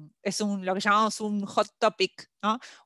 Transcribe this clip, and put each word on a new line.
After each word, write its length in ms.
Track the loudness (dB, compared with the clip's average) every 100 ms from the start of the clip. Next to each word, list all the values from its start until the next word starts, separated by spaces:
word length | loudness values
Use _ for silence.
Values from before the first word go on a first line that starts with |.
| -18 _
es 200 | -6 -2
un, 240 | -2 -2 -2
lo 80 |
que 80 | 0
llamamos 400 | 2 2 2 -2
un 240 | -4 -4 -2
hot 240 | 0 0 2
topic, 500 | 0 2 -2 -4 -20 _
¿no? 180 | -2 -2 -6 -20